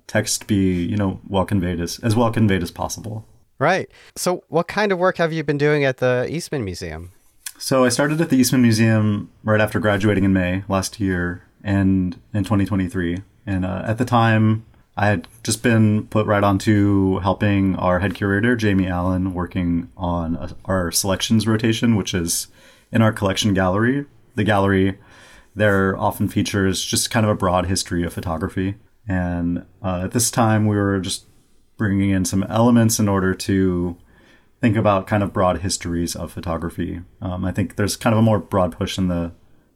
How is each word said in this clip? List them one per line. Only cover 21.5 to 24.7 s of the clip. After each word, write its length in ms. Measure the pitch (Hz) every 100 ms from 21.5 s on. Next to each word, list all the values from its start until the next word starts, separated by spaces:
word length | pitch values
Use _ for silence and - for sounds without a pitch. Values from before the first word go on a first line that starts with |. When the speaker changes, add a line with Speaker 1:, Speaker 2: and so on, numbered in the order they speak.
| 113 117 110 117 107
Speaker 1:
which 160 | -
is 340 | 92 82 - - - - - _
in 100 | 113
our 100 | 110
collection 420 | 110 98 95 110
gallery. 500 | 95 92 98 120 139 143 - _
The 100 | -
gallery 540 | 104 101 98